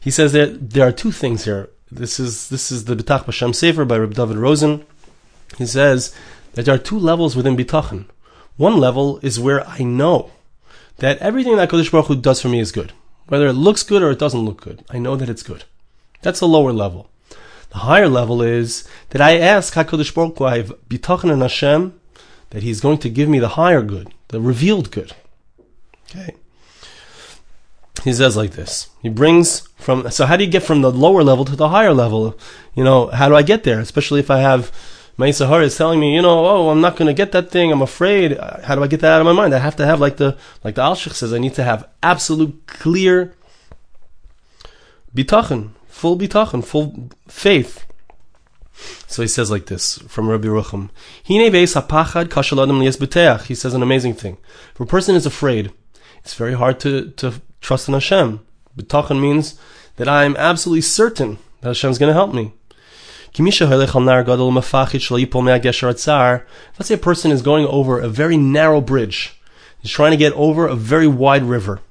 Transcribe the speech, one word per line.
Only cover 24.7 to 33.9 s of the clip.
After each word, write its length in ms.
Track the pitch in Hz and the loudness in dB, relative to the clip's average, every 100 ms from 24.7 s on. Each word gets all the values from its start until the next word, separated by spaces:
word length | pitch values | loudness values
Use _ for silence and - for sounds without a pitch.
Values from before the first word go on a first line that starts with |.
| 208 135 | 0 -2
good. 220 | - - - - _ _ _ _ - - _ - | -10 -12 -20 -20 _ _ _ _ -20 -20 _ -20
Okay. 260 | 175 180 - - _ _ _ - - - - - - - - - - - - | -18 -18 -18 -20 _ _ _ -20 -20 -20 -20 -20 -20 -20 -20 -20 -20 -18 -8
He 100 | 131 | -4
says 220 | 120 131 107 | 0 0 0
like 160 | 101 | -4
this. 380 | 85 78 - - _ | -8 -12 -12 -14 _
He 80 | 117 | -8
brings 580 | 110 151 170 165 - - _ | 2 6 6 4 -2 -12 _
from, 320 | - 131 123 | -2 -2 -2
so 160 | - 135 | -2 2
how 100 | 175 | 2
do 80 | |
you 60 | 196 | 2
get 140 | 196 | 0
from 180 | - 151 | 2 2
the 100 | 131 | 2
lower 320 | 123 156 190 | 4 4 6
level 220 | 143 131 135 | 4 4 0
to 100 | 139 | 0
the 140 | 151 | 2
higher 240 | 190 214 | 4 4
level? 440 | 139 117 110 110 - - - - - | 2 2 0 -4 -6 -20 -20 -12 0
You 80 | |
know, 240 | 131 131 120 | 4 4 2
how 220 | 120 139 | 0 4
do 60 | 147 | 6
I 80 | |
get 200 | 147 220 | 4 2
there? 160 | 147 110 | 0 -2
Especially 400 | 110 | -2